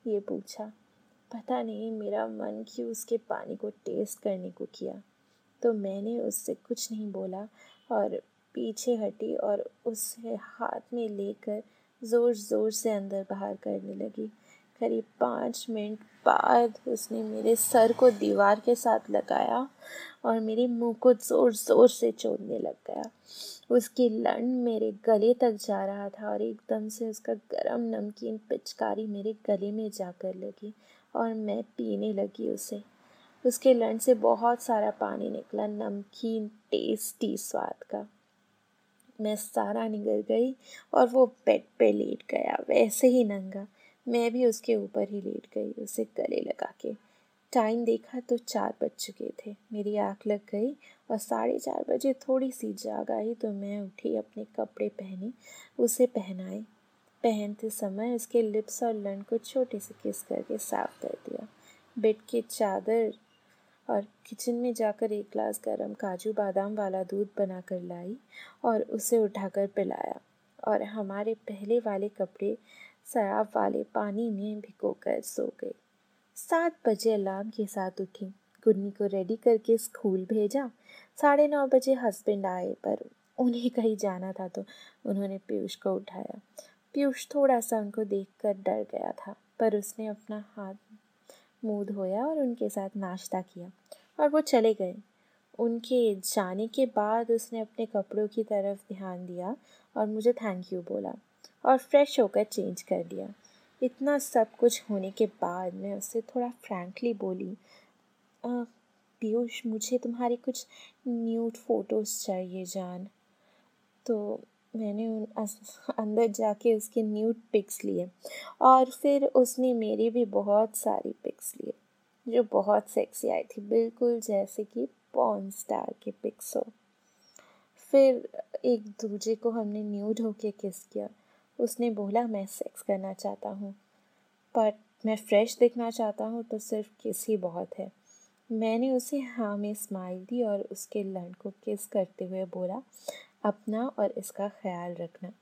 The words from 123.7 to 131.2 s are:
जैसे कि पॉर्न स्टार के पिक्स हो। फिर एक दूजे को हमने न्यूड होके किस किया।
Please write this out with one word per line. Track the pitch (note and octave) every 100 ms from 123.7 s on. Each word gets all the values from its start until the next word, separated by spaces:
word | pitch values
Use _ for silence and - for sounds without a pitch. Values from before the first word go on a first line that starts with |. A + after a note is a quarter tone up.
| A3+ A3+ A3+ A#3+ A#3
जैसे | A3+ G3+ G3 -
कि | G#3 - C4 _ _
पॉर्न | - - G#3+ G3
स्टार | - - A2 - -
के | -
पिक्स | - G#2+ _ - -
हो। | - _ _ _ _ _ _ - _ _ _ _ -
फिर | C#4 C4+ B3 - - - -
एक | B3+ A#3 G#3+
दूजे | G3+ A3+ G3+ A3
को | A3 A#3
हमने | A3+ G#3 G#3
न्यूड | G#3 G3+ G#3 A3
होके | A3+ G#3 G#3+
किस | G3+ G3 -
किया। | - G#3 G#3 _